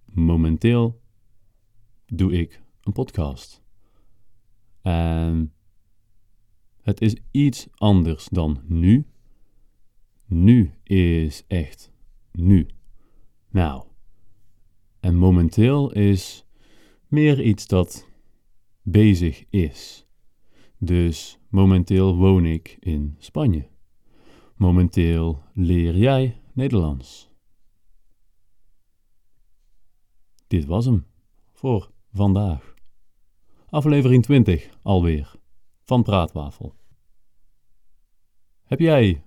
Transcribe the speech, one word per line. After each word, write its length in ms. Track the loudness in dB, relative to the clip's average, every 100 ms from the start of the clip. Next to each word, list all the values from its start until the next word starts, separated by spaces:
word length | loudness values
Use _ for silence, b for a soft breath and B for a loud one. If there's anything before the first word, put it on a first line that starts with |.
| -10
momenteel 960 | -2 0 0 -2 0 0 0 -2 -6 _ _ _ _ _ _ _ _ _ _ _
doe 260 | -4 -2
ik 300 | -2 -6 -10 -20 _
een 80 | -10
podcast. 680 | -8 -8 -6 -8 -8 -18 _ _ -20 _ _ -20 -20 -20 -20 _ _ _ -10
En 720 | -4 -2 -2 -2 -2 -4 -4 -10 _ _ _ _ _ _ _ _ _ _ _ _
het 200 | -8 -2
is 140 | -2 -4 -4
iets 360 | 0 0 -2 -12
anders 540 | _ 2 2 0 -6 -6
dan 300 | -4 -4 -6 -6
nu. 380 | 0 2 2 0 _ _ _ -20 _ _ _ -20 _ _ _ -6
Nu 480 | 2 4 4 2 -4
is 600 | -4 0 2 0 -4 -8 -8
echt 440 | -6 -6 -12 -20 _ -20 _ _
nu. 360 | -4 2 2 0 -10 -20 -20 -20 -20 -20 _ _
Nou. 340 | -4 -4 -6 -16 -20 -20 -20 -20 -20 -20 _ _ _ _ _
En 160 | -2 2
momenteel 760 | 4 4 2 2 0 0 -2
is 540 | 0 0 0 -4 -18 -20 b b b b b _
meer 340 | 0 2 2
iets 260 | 0 -2 -2
dat 400 | -2 -2 -8 -20 -20 _ _ _ -20 _ _
bezig 600 | -2 4 4 4 0 -6 -6
is. 580 | -4 -4 -8 -20 -20 _ _ _ _ -20 _ -20 -10
Dus 640 | -2 0 0 -4 -12 -20 _
momenteel 680 | 2 4 2 2 0 2 2
woon 300 | 4 4 2
ik 320 | -2 -8 -12
in 360 | -8 -6 -6 -12
Spanje. 500 | -14 -4 -2 -4 -8 -20 _ _ b b b b b -2
Momenteel 880 | 0 2 2 0 -2 -2 -4 -8 -10
leer 420 | -6 -2 0 0 0
jij 440 | 0 0 -2 -6 -12
Nederlands. 760 | -8 -2 -2 -2 -6 -14 -20 _ _ _ _ _ _ _ -20 _ _ _ _ _ _ -20 _ _ _ _ _ _ _ _ _ _ _ -20 _ _ _ _ _ _
Dit 180 | -4 -2
was 200 | -4 0
hem 200 | -2 -4 _ _ _ _
voor 400 | _ -4 -4 -6 -18 _
vandaag. 600 | -4 0 0 -2 -6 -12 -20 -20 -20 -20 _ _ _ _ -20 _
Aflevering 540 | -4 0 2 4 4
twintig 460 | 4 4 4 0 -6 -10
alweer 540 | -2 0 0 -2 -6 -16 _ -20 -20 _
van 200 | -2 -2
Praatwafel. 720 | 0 0 -2 -6 -12 -14 -18 -20 -20 -20 _ -20 -20 _ -20 _ _ -20 -20 -20 _ _ _ _ _ _
Heb 160 | _ -2
jij 440 | 2 4 2 0